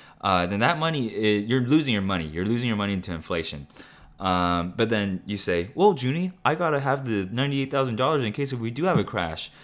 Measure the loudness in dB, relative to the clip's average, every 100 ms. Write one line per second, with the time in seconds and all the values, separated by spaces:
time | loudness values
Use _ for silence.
0 | -20 -6 0 2 2 2 2 2 0 -2
1 | -2 0 2 2 2 0 4 4 4 0
2 | 0 0 -2 -2 0 0 0 0 0 -2
3 | -4 -8 -2 -2 -2 -8 -14 -18 -20 -20
4 | -20 -6 0 2 2 2 -2 -2 0 0
5 | 0 -4 -6 -4 0 0 -2 2 4 4
6 | 0 -2 -4 -2 -2 0 0 0 0 0
7 | 0 -2 -2 -2 -2 -2 -2 0 0 0
8 | 0 2 0 -2 -4 -4 -4 -2 2 2
9 | 0 -2 -4 -4 -10 -16